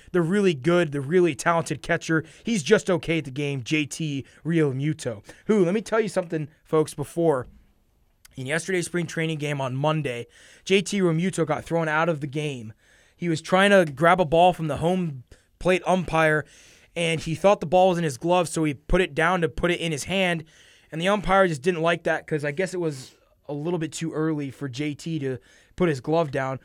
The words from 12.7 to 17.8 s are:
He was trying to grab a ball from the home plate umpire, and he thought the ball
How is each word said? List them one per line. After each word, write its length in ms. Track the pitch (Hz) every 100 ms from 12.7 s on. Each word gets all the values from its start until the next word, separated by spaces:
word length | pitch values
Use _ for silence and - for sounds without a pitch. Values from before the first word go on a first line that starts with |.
| - _ _ _ -
He 120 | 175
was 120 | 156
trying 300 | - 185 202
to 200 | 196 165
grab 300 | 131 165 185
a 40 |
ball 280 | 160 165 180
from 140 | 165 156
the 120 | 127
home 440 | 160 185 175 131 - - _ -
plate 220 | 170 180 156
umpire, 580 | 185 151 160 160 151 - - - - _ 170
and 240 | 165 160
he 160 | 160 156
thought 240 | 196 202
the 60 | 160
ball 240 | 185